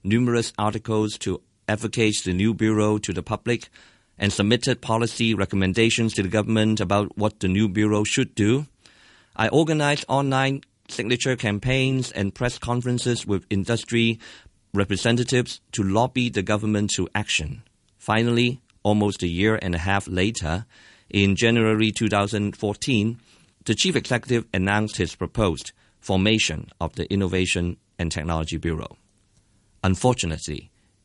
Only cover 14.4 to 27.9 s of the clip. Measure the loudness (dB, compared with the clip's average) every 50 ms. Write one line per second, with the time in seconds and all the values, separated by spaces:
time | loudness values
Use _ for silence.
14.4 | -20 -20 _ _ _ _ -2 0 0 0 0 0 2 2 2 2 2 2 2 0
15.4 | 0 0 -4 -14 _ _ -4 -2 0 2 2 2 2 0 0 -2 -2 -2 -2 -2
16.4 | -2 0 0 0 0 0 0 0 0 0 -2 -2 -2 -2 -2 -4 -2 -2 -4 -4
17.4 | -4 -6 -10 -12 -16 _ _ _ _ _ _ _ -2 0 2 2 2 2 2 2
18.4 | 2 2 0 -4 _ _ _ _ 0 2 2 2 2 0 0 -2 -2 -2 0 2
19.4 | 2 2 2 0 -2 -2 -4 -2 0 0 0 0 -2 -2 -2 0 0 0 -2 -2
20.4 | -4 -4 -4 -4 -6 -8 _ -20 -20 -20 -20 -20 _ -2 2 2 4 4 4 4
21.4 | 2 2 4 4 4 2 2 2 2 0 0 0 -2 0 2 2 0 0 0 -2
22.4 | -2 -2 -4 -4 -4 -4 -4 -4 -2 0 0 2 0 0 -2 -6 _ _ _ _
23.4 | _ _ _ _ -4 -2 0 0 2 0 0 0 0 0 -2 -2 0 0 -2 -2
24.4 | -2 -2 -2 -2 0 2 2 2 0 0 -2 -2 -4 -4 -4 -6 -8 -6 -2 0
25.4 | 0 0 0 -2 -6 -14 -18 _ _ _ _ _ -4 -2 0 2 2 2 2 2
26.4 | 0 -2 -4 -6 -10 -12 -10 -8 -8 -6 -6 -6 -6 -2 -2 0 0 0 0 0
27.4 | 0 0 0 -2 -2 -2 -4 -6 _ _